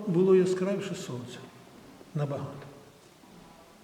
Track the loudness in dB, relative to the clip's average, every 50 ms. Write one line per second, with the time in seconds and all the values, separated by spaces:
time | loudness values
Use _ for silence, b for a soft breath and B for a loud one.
0 | -4 0 2 4 6 8 8 6 6 4 2 0 0 -2 -2 -2 -4 -6 -8 -10
1 | -8 -8 -8 -8 -10 -10 -14 -14 -16 -18 -20 -20 -20 -20 -20 -20 -20 -20 -20 -20
2 | -16 -8 -6 -4 -4 -4 -4 -6 -8 -8 -10 -12 -16 -18 -20 -20 -20 -20 -20 -20
3 | -20 -20 -20 -20 -20 -20 -20 -20 -20 -20 -20 -20 -20 -20 -20 -20